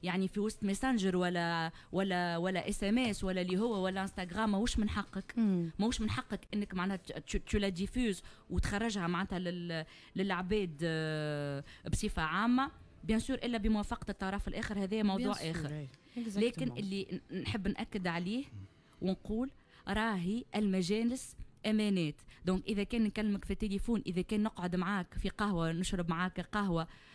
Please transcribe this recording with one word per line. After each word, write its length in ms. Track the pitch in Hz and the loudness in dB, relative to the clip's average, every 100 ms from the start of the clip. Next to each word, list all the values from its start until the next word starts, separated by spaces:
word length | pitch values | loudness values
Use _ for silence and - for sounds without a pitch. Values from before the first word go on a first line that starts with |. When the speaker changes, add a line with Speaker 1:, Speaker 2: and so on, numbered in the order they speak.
Speaker 1:
يعني، 240 | 175 180 190 | 0 0 0
في 120 | - | 0
وسط 240 | 214 - | -2 0
ماسنجر 540 | 202 196 262 240 190 180 | -2 0 2 2 4 2
ولا، 540 | 180 175 170 170 165 - - | 2 2 0 0 -2 -6 -4
ولا، 460 | 180 196 180 175 170 | -2 2 2 0 0
ولا 320 | 175 185 - | 0 0 -2
اس 140 | 202 | -2
ام 140 | 196 226 | 2 4
اس 240 | 247 202 | 2 0
ولا 180 | 190 185 | 0 0
اللي 160 | 180 180 | 2 2
هو 280 | 233 208 185 | 2 2 0
ولا 160 | 190 | 0
انستغرام، 500 | 190 190 180 180 220 | -4 -4 -6 0 2
ماهوش 280 | 196 233 - | 4 2 2
من 100 | 214 | 0
حقك. 440 | - 196 196 - - | 0 -4 -6 -6 2
Speaker 2:
مم. 340 | 220 185 170 - | 4 4 2 0
Speaker 1:
ماهوش 220 | 214 262 | 0 2
من 80 | 214 | 0
حقك 300 | 208 - 202 - | -2 -4 -8 -4
انك، 200 | 208 202 | -4 -4
معناتها، 460 | 185 185 190 - - | -2 -2 -2 -6 -10
ت-، 180 | - 208 | -2 -2
ت-، 140 | - | 2
تو 60 | 214 | 2
لا 120 | 202 | 2
ديفوز 520 | 175 196 247 247 190 - - - | 0 -2 0 0 0 -4 -20 -4
وتخرجها، 580 | 180 - 202 226 208 170 | 0 2 2 0 0 0
معناتها، 320 | 175 190 180 | 0 0 -2
لل-، 460 | 180 175 175 165 156 - - - | -2 -4 -4 -4 -6 -12 -10 -2
للعباد، 600 | 196 180 185 214 190 147 | 0 0 2 2 0 0
آه، 800 | 165 160 156 156 151 147 143 139 143 - - | 0 0 0 0 -2 -2 -2 -4 -8 -12 -2
بصفه 300 | - 214 - | 0 0 0
عامه، 500 | 156 170 226 247 277 - - - | 0 2 4 4 2 -4 -20 -16
بيان 160 | 156 220 | 0 2
سور، 180 | 233 262 | 2 -2
الا 200 | 247 233 | 0 0
بموافقه 480 | 208 214 208 233 - | 4 2 2 -4 -4
الطرف 360 | 202 190 202 - | -4 -2 -2 -2
الاخر، 360 | - 233 202 | -4 -4 -2
هذا 200 | 196 220 | 0 2
موضوع 300 | 208 196 247 | 2 2 0
Speaker 2:
بيان 200 | - 160 | 0 -2
سور، 120 | 170 147 | -2 -4
Speaker 1:
اخر. 100 | 151 | -4
Speaker 2:
أي. 140 | 139 - - - | -8 -12 -12 -8
Speaker 1:
لكن 520 | 226 196 226 - 247 | -4 2 2 2 -4
Speaker 2:
Exactement. 80 | - | -2
Speaker 1:
اللي 440 | 202 196 - 175 - | -4 -4 -4 -8 -6
ن-، 100 | 185 | -6
نحب 260 | - 220 190 | -2 -2 -2
ناكد 400 | - 226 214 180 | -2 -4 -4 -2
عليه 380 | 170 175 226 277 - - - - - | -2 -2 -2 -4 -12 -16 -18 -20 -6
ونقول، 500 | 180 190 - 214 262 - - - - | -2 -2 -2 -2 -2 -6 -20 -16 -4
راهي 560 | 202 226 196 175 220 - 208 | 0 0 0 0 -2 -2 0
المجالس 800 | 208 190 175 214 233 262 - - - - - | 2 2 2 2 2 0 -8 -12 -14 -6 0
امانات. 560 | 214 214 196 160 147 - - - | 2 4 2 2 -2 -14 -6 0
دونك، 200 | 185 - | 0 0
اذا 160 | 202 | -2
كان 200 | 202 240 | 0 2
نكلمك 420 | 214 208 214 202 - | 2 2 0 0 0
في 60 | |
التليفون، 520 | 196 220 196 - 233 - | -2 0 0 2 0 0
اذا 140 | 180 | -2
كان 220 | 180 214 | 0 2
نقعد 320 | 214 - 180 180 | 0 0 -2 0
معاك 380 | 180 202 180 | 0 0 -2
في 160 | - 202 | -2 -4
قهوه، 420 | - 208 180 165 | 0 0 2 2
نشرب 380 | 165 180 185 170 | 0 0 -2 0
معاك 300 | 165 185 - | 0 0 -2
قهوه، 480 | 175 214 202 165 160 - - | -4 -2 2 2 0 -8 -20